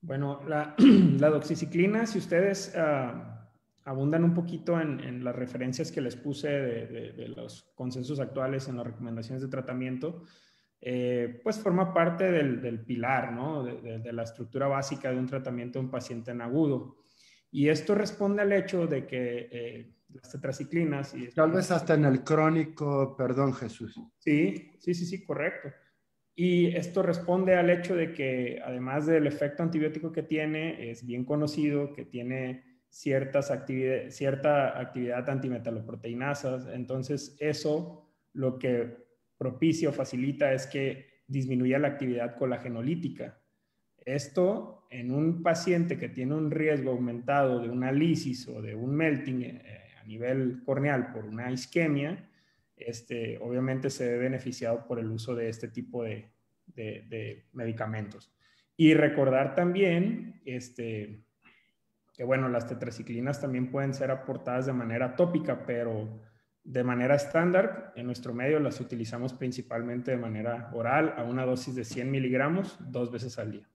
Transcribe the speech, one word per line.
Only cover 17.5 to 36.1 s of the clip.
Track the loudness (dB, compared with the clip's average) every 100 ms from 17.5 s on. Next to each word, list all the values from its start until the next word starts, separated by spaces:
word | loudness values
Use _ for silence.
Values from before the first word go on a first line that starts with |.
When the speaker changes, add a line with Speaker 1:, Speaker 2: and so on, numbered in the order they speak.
Speaker 1:
Y | 2 4
esto | 4 4
responde | 2 2 0 0 4
al | 4
hecho | 4 2 0 2
de | 0 -2
que, | -4 -2 -4 -8
eh, | -8 -8 -10 -16 _ _
las | -20 -14
tetraciclinas | -8 -6 -6 -2 0 0 0 -4
y | -8 -6
Speaker 2:
Tal | 4 4
vez | 6 4
hasta | 2 4
en | 6
el | 8 6
crónico, | 4 6 6 4 2 -2 0 2 2 0
perdón, | 0 4 2
Jesús. | 2 -6 -10 -12 -12 -18 _
Speaker 1:
Sí, | 2 4 4 0 -12 _
sí, | -4
sí, | -2 -2
sí, | -6
correcto. | -6 -2 -2 -4 -12 -16 _ _ _ _ _
Y | 0 4 6 4
esto | 2 -2 0
responde | 2 0 2 2 6
al | 6 6
hecho | 4 2
de | 0 0
que, | -2 -2 0 -2 -4
además | -8 -6 -2 -2 4
del | 4 4
efecto | 2 -2 0
antibiótico | 0 2 0 -2 -6
que | -6
tiene, | -2 -2 -2 -2 -4 -6 -10
es | -10
bien | -8 -6
conocido | -2 0 0 0 0 2 -2
que | -6
tiene | -12 -8 -6 -4 -6 -8 _ _ _
ciertas | -8 0 2 2 0 0
activi-, | -4 -2 0 2 0 -2
cierta | -2 -2 2 4 4 2 0
actividad | -6 -4 -4 -2 -2
antimetaloproteinasas. | -2 -2 -4 -4 -6 -8 -10 -8